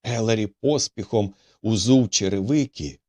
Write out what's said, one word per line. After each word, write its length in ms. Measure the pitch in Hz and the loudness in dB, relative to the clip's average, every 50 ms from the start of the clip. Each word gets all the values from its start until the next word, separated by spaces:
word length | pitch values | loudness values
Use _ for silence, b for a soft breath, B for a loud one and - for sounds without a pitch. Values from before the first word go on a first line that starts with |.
| - | -6
Еллері 440 | 117 117 117 110 113 113 110 107 | -4 -4 -2 0 0 0 0 0
поспіхом 840 | 98 _ _ - 139 151 135 - - _ - 98 - - 110 101 95 b b b b b b | -4 _ _ -2 -2 0 0 -2 -6 _ -12 -10 -2 -2 -2 -2 -2 b b b b b b
узув 480 | - 107 113 101 92 117 131 131 123 98 | -2 -2 0 0 4 4 6 6 4 2
черевики 880 | - - 101 95 101 98 95 117 147 156 139 - _ - 78 - - _ _ | 0 -2 0 0 -2 -2 -2 0 0 0 0 -2 _ -10 -10 -10 -10 _ _